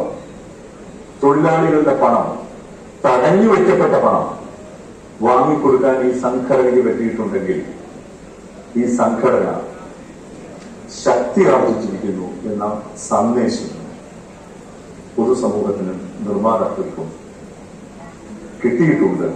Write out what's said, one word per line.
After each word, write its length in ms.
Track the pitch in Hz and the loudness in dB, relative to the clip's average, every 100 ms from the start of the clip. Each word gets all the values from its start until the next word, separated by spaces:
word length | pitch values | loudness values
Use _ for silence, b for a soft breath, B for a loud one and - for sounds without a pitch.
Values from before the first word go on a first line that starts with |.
| - - - - - - - - - - - - | -2 -8 -16 -18 -20 -20 -20 -20 -20 -20 -20 0
തൊഴിലാളികളുടെ 720 | 139 151 160 165 160 151 143 131 | 4 4 4 4 4 4 4 4
പണം, 240 | 135 - - - - - - - - - - | 2 2 0 -6 -12 -16 -18 -20 -20 -2 2
തടഞ്ഞു 420 | 131 - 190 226 | 4 4 6 6
വയ്ക്കപ്പെട്ട 480 | 190 - 170 - - - | 6 6 4 4 4 4
പണം 200 | - - - - - - - - - - - | 2 -2 -8 -14 -18 -20 -20 -20 -20 -20 -2
വാങ്ങിക്കൊടുക്കാൻ 760 | 113 127 156 147 131 127 131 131 127 | 4 4 4 2 4 4 4 2 2
ഈ 120 | 123 | 0
സംഘടനയ്ക്ക് 600 | 127 127 - 135 123 123 117 | 0 -2 2 2 4 4 2
പറ്റിയിട്ടുണ്ടെങ്കിൽ 720 | - 117 110 101 95 92 - - - - - - - - - - - - 120 | 2 -2 -2 -4 -4 -2 -4 -4 -12 -16 -18 -18 -18 -20 -20 -20 -20 -8 -2
ഈ 80 | 123 - | 0 2
സംഘടന 520 | 135 113 - - - - - - - - - - - - - - - - - - | 0 2 2 2 0 -4 -8 -12 -18 -18 -20 -20 -18 -18 -16 -16 -18 -18 -16 -4
ശക്തി 380 | - 254 - - 185 | 0 2 2 4 6
ആർജിച്ചിരിക്കുന്നു 800 | 180 123 107 104 95 101 92 90 - 110 | 6 4 0 -2 -4 -4 -4 -6 -8 -6
എന്ന 160 | 104 104 107 - - - | -4 -4 -6 -10 -14 -2
സന്ദേശം 640 | 107 110 120 113 - - - - - - - - - - - - - - - - - | 0 2 2 0 -2 -6 -10 -14 -16 -18 -20 -20 -20 -20 -20 -20 -20 -20 -20 -10 -2
പൊതുസമൂഹത്തിനും 840 | 120 127 107 104 101 98 92 92 - - | 0 2 0 0 -2 -2 -4 -6 -10 -8
നിർമ്മാതാക്കൾക്കും 880 | 101 98 110 - - - - - - - - - - - - - - - - - - - - - | -4 0 2 2 0 -2 -6 -6 -10 -12 -18 -20 -20 -20 -20 -20 -20 -18 -18 -18 -18 -16 -16 -4
കിട്ടിയിട്ടുണ്ട് 640 | 120 - 160 - - - - | -2 2 4 4 2 2 -2